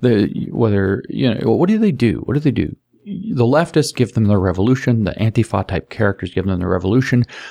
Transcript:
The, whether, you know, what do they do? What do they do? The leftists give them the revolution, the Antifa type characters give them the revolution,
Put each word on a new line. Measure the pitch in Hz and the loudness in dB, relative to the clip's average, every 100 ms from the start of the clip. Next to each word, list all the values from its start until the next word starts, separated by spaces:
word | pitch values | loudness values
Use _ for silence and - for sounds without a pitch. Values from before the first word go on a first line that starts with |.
The, | 123 107 101 - - | 0 2 2 -2 -6
whether, | - 113 101 95 98 - | 0 2 2 2 -2 -4
you | - 131 | -2 -2
know, | 104 - | 0 0
what | 113 175 | 2 2
do | 220 | 2
they | 220 | 2
do? | 143 120 60 | 2 0 0
What | - | -2
do | 135 | -2
they | 151 | 0
do? | 110 76 - _ _ | 0 -2 -6 _ _
The | - - - - | -14 -10 -6 0
leftists | 117 143 170 160 143 | 2 2 2 0 0
give | - 120 | 0 -2
them | - | 2
the | 104 104 | 2 4
revolution, | 92 87 107 131 - 117 | 2 0 2 2 2 0
the | 101 | 0
Antifa | - 110 113 107 98 - | 0 -2 0 0 -2 -2
type | 92 - | -6 -6
characters | - 104 - 85 | -2 -2 -2 -6
give | - 92 | -4 -2
them | 90 | -2
the | 90 | -2
revolution, | 90 92 120 127 123 120 - - | -2 0 0 2 0 -2 -6 -18